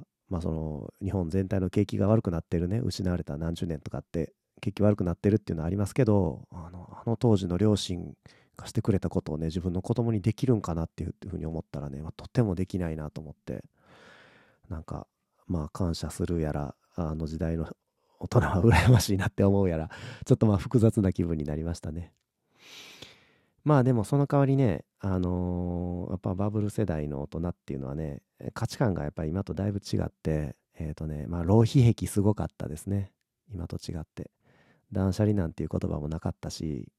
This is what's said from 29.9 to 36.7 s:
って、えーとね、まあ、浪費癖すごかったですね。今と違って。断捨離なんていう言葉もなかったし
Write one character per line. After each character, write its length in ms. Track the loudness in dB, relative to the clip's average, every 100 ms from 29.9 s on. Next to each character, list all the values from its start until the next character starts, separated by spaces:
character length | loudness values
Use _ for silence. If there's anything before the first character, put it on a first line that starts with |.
| -4
っ 80 | -4
て、 460 | -4 -2 -2 -4 -10 _ -10
え 160 | -10
ー 20 |
と 140 | -8 -8
ね、 180 | -8 -6
ま 120 | -4
あ、 40 |
浪 180 | 4 6
費 300 | 6 6 6
癖 140 | 4 0
す 140 | 2
ご 140 | 2 2
か 100 | -4
っ 20 | -6
た 100 | -10
で 100 | -8
す 100 | -4
ね。 240 | -4 -4 _ _ _ _
今 160 | -10 -8
と 100 | -8
違 180 | -8 -10
っ 80 |
て。 280 | -10 -12 -16 _ _ _ _ _ _
断 220 | 0 0
捨 100 | 2 2
離 100 | 2
な 120 | -2
ん 40 |
て 100 | -4
い 20 | -4
う 40 |
言 200 | -2 -2
葉 80 | -4
も 80 | -4
な 120 | -4
か 100 | -6
っ 60 | -6
た 120 | -10
し 400 | -8 -6